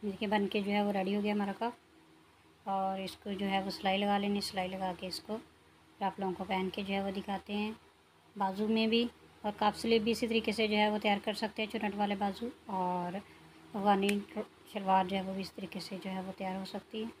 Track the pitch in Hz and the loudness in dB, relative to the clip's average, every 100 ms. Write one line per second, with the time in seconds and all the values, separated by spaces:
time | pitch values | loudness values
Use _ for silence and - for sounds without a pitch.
0 | 208 190 214 208 202 214 202 208 202 196 | -6 -4 0 2 2 0 2 2 2 0
1 | 190 202 208 208 202 196 233 240 _ - | 0 0 0 0 0 -2 -4 -6 _ -20
2 | - - - _ - _ - 196 190 190 | -20 -20 -20 _ -20 _ -4 0 0 -2
3 | 190 - - 196 196 196 190 185 - 190 | -6 -8 -8 -2 0 0 0 -2 0 2
4 | 202 202 202 202 196 196 185 185 190 175 | 4 2 2 0 -2 -2 -4 -2 -4 -4
5 | 185 175 - 214 - - - - - - | -6 -8 -6 -8 -8 -20 -20 -20 -20 -4
6 | 196 180 190 175 185 190 190 196 196 196 | -4 -2 -4 -4 -2 -2 -2 -4 -2 -2
7 | 196 196 190 196 - 208 214 220 - _ | -2 -4 -4 -6 -4 -4 -4 -6 -16 _
8 | _ _ _ - 196 190 214 220 220 226 | _ _ _ -2 -2 0 2 4 4 4
9 | 240 - - - 208 208 214 208 233 226 | 2 -4 -20 -6 -4 2 2 2 4 4
10 | 214 226 233 226 220 208 220 208 214 214 | 4 0 2 2 0 0 2 6 4 4
11 | 208 202 214 208 214 - 214 220 214 202 | 2 2 0 -4 -4 -4 -4 -2 -2 0
12 | 202 202 202 190 233 294 - 190 180 180 | 0 0 -2 -2 -8 -10 -6 -2 0 0
13 | 175 185 - - - - - 220 196 196 | -2 -6 -10 -20 -20 -20 -10 0 6 6
14 | 196 202 202 214 - - - 214 196 190 | 6 2 0 -8 -8 -12 -12 -6 4 4
15 | 185 190 190 190 190 - 190 196 - 185 | 4 -2 -2 -6 -6 -8 -10 -8 -8 -8
16 | 190 190 185 185 190 190 190 202 - 220 | -6 -6 -6 -6 -6 -6 -6 -8 -10 -8
17 | 226 - | -8 -8